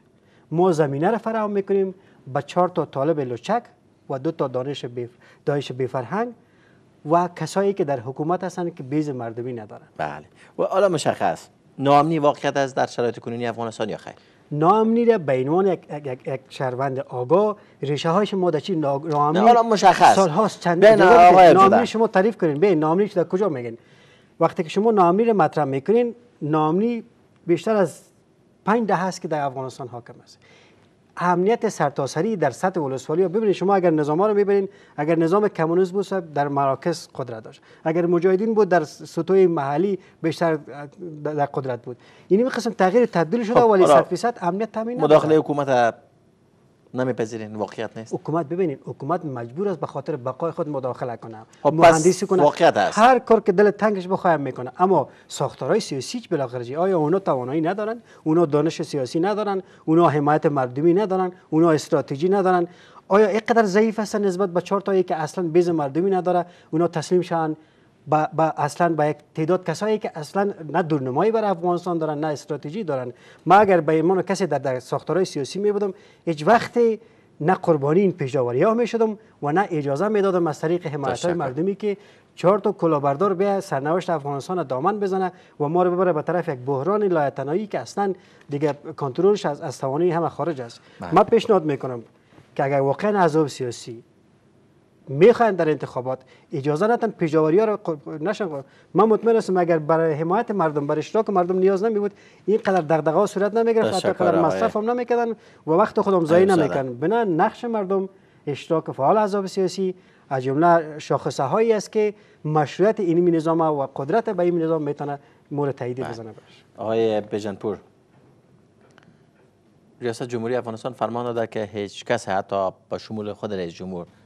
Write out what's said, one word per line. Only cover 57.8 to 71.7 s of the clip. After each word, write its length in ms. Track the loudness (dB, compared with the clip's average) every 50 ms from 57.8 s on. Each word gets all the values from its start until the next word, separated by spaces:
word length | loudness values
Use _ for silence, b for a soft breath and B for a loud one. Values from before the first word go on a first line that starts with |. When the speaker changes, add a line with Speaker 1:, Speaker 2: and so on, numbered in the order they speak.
| -4 -6 -8 -10 -12 B B B B
Speaker 1:
اونا 220 | 0 2 2 2
دانش 360 | 2 2 0 0 0 -2 -6
سیاسی 380 | -8 -6 -6 -6 -6 -4 -4 -2
ندارن؟ 420 | -2 -2 -2 -2 -4 -4 -6 -6 -8 B B B B
اونا 240 | 0 2 4 4 4
حمایت 360 | 4 2 2 2 2 2 2
مردمی 480 | 0 0 -2 -4 -4 -4 0 2 2 2
ندارن؟ 380 | 2 0 -2 -2 -2 -2 -4 -6 B B B
اونا 220 | B 2 4 4
استراتژی 580 | 2 2 0 -2 -2 -2 -2 -2 -6 -4 -2 0
ندارن؟ 380 | 0 2 2 2 2 0 0 -2 B B B B B B B 0
آیا 200 | 2 4 4 4
اینقدر 360 | 2 -2 0 0 2 2 2
ضعیف 360 | 2 4 2 2 2 0 -4
هستن 260 | -6 -6 -4 -2 -2
نسبت 240 | -2 0 -2 -2 -2
به 120 | -2 -4
چهار 200 | -2 -2 -4 -4
تایی 220 | -2 0 0 0 0
که 120 | 0 -2
اصلاً 320 | -4 -4 -6 -6 -4 -4 0
بیز 220 | 2 2 2 2
مردمی 400 | 2 -2 -2 -2 -2 -2 0 0
نداره؟ 360 | 0 0 0 0 0 0 -2 -4 B B B B
اونا 160 | B 0 0 0
تسلیم 340 | 0 -4 -4 0 0 0
شن 340 | 0 0 -2 -2 -2 -2 -4 -8 b b b b b b b b -4 0
به، 220 | 0 0 0 0 0 0
به 160 | 0 0 0 -2
اصلاً 320 | -4 -4 0 0 0 0
به 180 | 2 2 0 0
یک 100 | -2 -4 -10 _ -6
تعداد 300 | -4 -2 0 0 0 -2
کسایی 340 | -4 -6 -4 -2 -2 -2 -2
که 120 | -4 -8 -10
اصلاً 380 | -10 -12 -6 -2 -2 -2 -2 -4 -8 -10 -4
نه 140 | -2 -2 0
دورنمایی 480 | 0 -2 -2 -2 -2 -2 0 0 2
بر 120 | 0 0 0
افغانستان 540 | -2 -2 -2 -2 -2